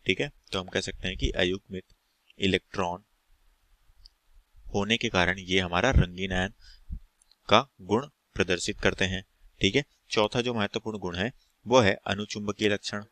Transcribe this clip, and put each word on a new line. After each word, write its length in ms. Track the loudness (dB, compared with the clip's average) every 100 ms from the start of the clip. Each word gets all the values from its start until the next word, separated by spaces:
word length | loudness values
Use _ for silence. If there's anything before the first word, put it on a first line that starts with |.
| 0
ठीक 140 | 0
है। 100 | 0 -8 _
तो 80 | -6
हम 80 | -2
कह 120 | -4
सकते 280 | -4 -8 -8
हैं 80 | -4
कि 140 | -4
अयुग्मित 520 | 0 0 0 _ -12 -12 _ _ _ _ _
इलेक्ट्रॉन 640 | 2 2 _ -4 -4 -4 _ _ _ _ _ _ _ _ _ _ -20 _ _ -20 _ -20 -6
होने 300 | -4 0 0
के 120 | 0
कारण 300 | 2 2 0
ये 200 | 0 0
हमारा 300 | 0 0 4
रंगीन 400 | 4 2 -2 -4
आयन 200 | -2 -2 -6 -20 -20 -12 -12 -12 _ _ _ 4
का 120 | 4 4 _
गुण 240 | -2 -2 -2 _ _
प्रदर्शित 460 | -4 -2 0 -4 -2
करते 240 | 0 0
हैं, 180 | -2 -2 -10 _ -20 _
ठीक 160 | 2 2
है। 80 | -2 _ _
चौथा 300 | 0 2 2
जो 140 | -2
महत्वपूर्ण 440 | 0 -2 -2 -6 -8
गुण 180 | -6 -4
है 160 | -6 -6 _ _ 4
वो 140 | 6
है 140 | 6 2 -2
अनुचुंबकीय 600 | -6 -4 -6 -6 0 0
लक्षण 360 | 0 -4 -10 -10